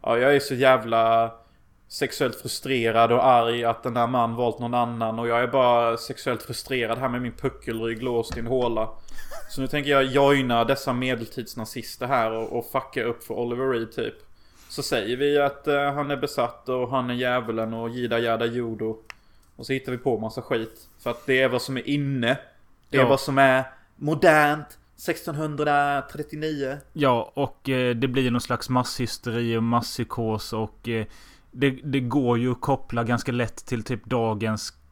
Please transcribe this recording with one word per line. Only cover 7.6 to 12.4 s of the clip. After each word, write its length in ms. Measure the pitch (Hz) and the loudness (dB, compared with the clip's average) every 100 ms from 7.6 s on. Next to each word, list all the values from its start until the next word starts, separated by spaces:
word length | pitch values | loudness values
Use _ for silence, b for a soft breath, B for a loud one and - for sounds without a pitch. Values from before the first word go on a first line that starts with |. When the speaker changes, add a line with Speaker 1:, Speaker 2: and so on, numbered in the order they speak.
| - 113 113 113 | -8 -6 -4 -4
Speaker 1:
låst 340 | 127 117 113 120 | -2 -2 -2 -4
i 20 | |
en 80 | 113 | -2
håla. 420 | 127 120 110 110 - B B B B - | 0 2 0 -2 -6 B B B B -8
Så 120 | - | -6
nu 60 | 131 | -4
tänker 240 | 147 143 | -2 2
jag 120 | 139 | 4
joina 600 | 135 139 139 139 127 117 | 4 4 6 6 4 2
dessa 300 | 117 135 139 | 2 0 -2
medeltidsnazister 1120 | 123 127 120 113 - 110 - 110 123 - - 123 | -2 -2 -2 -6 -10 -10 -10 -10 -10 -12 -8 0
här 240 | 131 113 | 0 2
och, 260 | 113 | -2